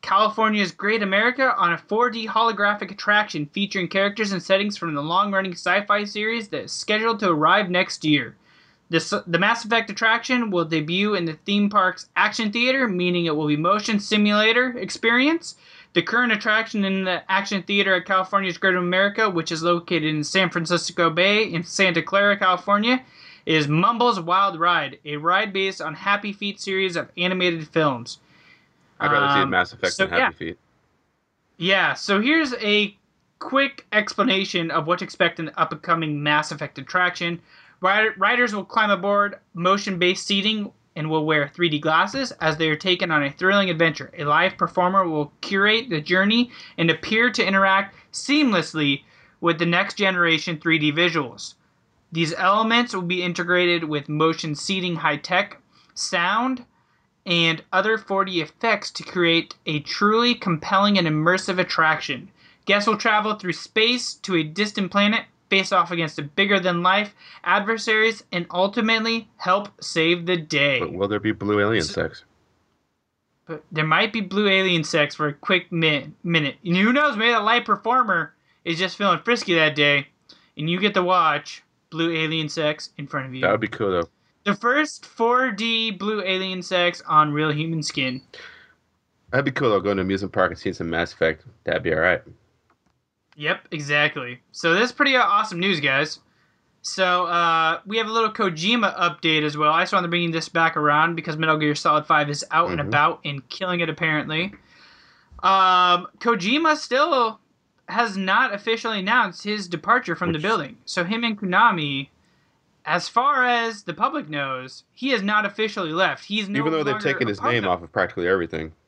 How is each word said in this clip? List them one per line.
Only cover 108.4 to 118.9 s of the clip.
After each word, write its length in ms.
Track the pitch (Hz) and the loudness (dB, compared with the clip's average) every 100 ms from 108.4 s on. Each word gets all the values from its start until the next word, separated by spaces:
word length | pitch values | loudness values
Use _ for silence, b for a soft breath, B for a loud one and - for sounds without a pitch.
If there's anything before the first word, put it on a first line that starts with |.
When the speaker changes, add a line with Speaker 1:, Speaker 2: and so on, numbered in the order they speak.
| 254 | 2
Speaker 1:
officially 460 | 202 226 226 233 214 | -2 -4 -4 -2 -4
announced 460 | 190 240 208 170 | 0 0 0 -4
his 240 | 208 214 185 | -8 -6 -6
departure 480 | 170 185 240 247 165 | -8 0 0 0 -4
from 160 | 175 | -2
Speaker 2:
Which 100 | 160 | -2
Speaker 1:
the 60 | 175 | -2
building. 280 | 226 269 - | -2 -4 -12
So 200 | - - | -8 -6
him 200 | 175 226 | -4 -2
and 140 | 233 208 | -4 -4
Konami, 680 | 190 180 233 190 147 139 139 _ _ _ _ _ _ _ | 0 4 4 2 -2 -4 -8 _ _ _ _ _ _ _
as 240 | - 170 175 | -4 -2 0
far 360 | - 269 277 | 0 2 2
as 400 | 247 240 233 214 | 2 2 0 -6
the 100 | - | -10
public 340 | 160 233 294 165 | -4 -4 -4 -6
knows, 540 | 147 139 131 127 - _ | -6 -4 -6 -10 -16 _
he 180 | _ 254 | _ -2
has 120 | 247 | -2
not 240 | 196 214 208 | 0 0 -2
officially 460 | 202 220 208 170 | -2 -4 -4 -4
left. 320 | 160 185 135 | 0 0 0
He's 240 | - 214 196 | -6 -6 -4
no 100 | 202 | -2
Speaker 2:
Even 140 | 151 | 0
though 60 | 160 | 0
they've 80 | 143 | -2
Speaker 1:
longer 180 | 131 151 | -2 -2
Speaker 2:
taken 160 | 139 120 | -2 -2
Speaker 1:
a 20 | |
Speaker 2:
his 80 | 104 | -2
Speaker 1:
part 140 | - | -2
Speaker 2:
name 100 | 120 | 0
Speaker 1:
of 60 | 98 | 0
Speaker 2:
off 120 | 87 | -2
of 100 | 85 | -2
practically 360 | - 90 - 87 | -2 -2 -2 0
everything. 440 | 95 85 82 80 80 _ | 0 0 -6 -8 -12 _